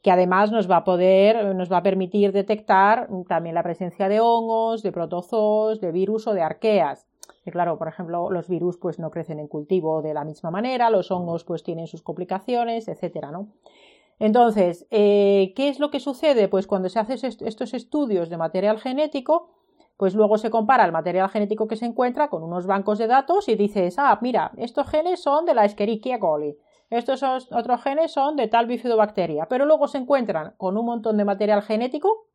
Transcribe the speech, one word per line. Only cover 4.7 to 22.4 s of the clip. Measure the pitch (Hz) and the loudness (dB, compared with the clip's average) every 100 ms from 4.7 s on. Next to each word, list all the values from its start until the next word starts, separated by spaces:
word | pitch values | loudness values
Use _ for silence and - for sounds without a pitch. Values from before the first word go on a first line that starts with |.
| 226 | -2
de | 214 | -4
protozoos, | 175 165 180 - 226 214 214 220 214 | -6 -6 -6 -4 0 2 2 0 -2
de | 185 | -4
virus | 170 190 220 220 | -2 -2 -2 -2
o | |
de | 196 | -2
arqueas. | 160 - 220 208 151 135 _ _ - _ - | -2 -2 0 2 0 -4 _ _ -20 _ -10
Que | |
claro, | 170 170 156 | -4 -2 -2
por | 160 | -8
ejemplo, | - 170 175 175 | -10 -8 -6 -4
los | 180 170 | -4 -4
virus, | 175 175 175 | -2 -2 -4
pues, | 185 156 | -8 -6
no | 160 | -8
crecen | 170 160 151 | -8 -10 -10
en | 151 | -10
cultivo | 156 147 185 160 156 | -10 -2 -2 0 -2
de | 156 | -4
la | 151 156 | -6 -8
misma | 151 165 | -10 -8
manera, | 180 247 254 233 | -4 -4 0 2
los | 208 175 | 2 0
hongos, | 180 175 170 - | -4 -4 -6 -6
pues, | 165 | -8
tienen | - 165 165 | -6 -10 -10
sus | 165 | -12
complicaciones, | - 160 180 190 226 240 233 233 220 | -12 -10 -8 -8 -4 -2 -2 -4 -8
etcétera, | 165 175 165 147 | -8 -8 -8 -10
¿no? | 165 214 _ _ _ _ _ _ _ | -12 -14 _ _ _ _ _ _ _
Entonces, | 214 233 233 214 180 170 - | 2 6 6 6 2 0 -2
eh, | 226 208 202 202 202 190 190 | 2 4 6 4 4 2 0
¿qué | 277 | -2
es | 269 | 0
lo | 294 | -4
que | 277 | -2
sucede? | 285 262 320 254 196 | -6 -2 2 4 2
Pues | 196 190 | 0 0
cuando | 190 185 | -2 -2
se | 226 | -2
hacen | 214 262 | -4 -4
est-, | 262 247 | -6 -6
estos | 240 220 233 | -10 -8 -8
estudios | 254 - 302 277 190 170 | -8 -4 -2 0 0 -2
de | 170 | -4
material | 160 185 202 214 | -2 0 0 0
genético, | 262 262 302 285 254 330 - _ _ _ _ _ | -2 -2 -2 -2 0 0 -2 _ _ _ _ _
pues | 196 196 | -2 2
luego | 208 214 | 4 2
se | 220 | 2
compara | 226 214 254 185 | 0 4 4 4
el | |
material | 165 170 180 190 | 2 -2 0 0
genético | 214 208 214 220 | 0 -2 -2 -4
que | 220 | -4
se | 240 | -6
encuentra | 233 247 254 294 | -2 -2 0 -2
con | 170 | -2